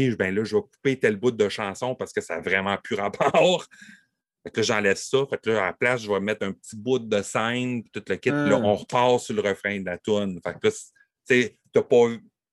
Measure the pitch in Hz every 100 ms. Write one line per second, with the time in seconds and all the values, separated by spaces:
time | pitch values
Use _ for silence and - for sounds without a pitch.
0 | 131 107 95 98 107 107 - _ 139 131
1 | 120 104 120 113 101 - 101 95 123 127
2 | 98 - - 82 85 95 98 98 - 101
3 | 101 - 147 285 175 175 - - - -
4 | _ _ _ _ - - 107 110 101 95
5 | - 135 135 - 110 110 92 - 123 127
6 | 107 98 98 110 98 98 - 110 117 127
7 | 113 104 98 120 113 120 127 120 104 107
8 | - 95 123 147 143 131 104 101 - 127
9 | 123 123 - 107 101 95 101 101 92 90
10 | - 104 101 90 90 85 110 - - _
11 | _ _ - 123 113 - _ 123 - 120
12 | 117 117 - _ _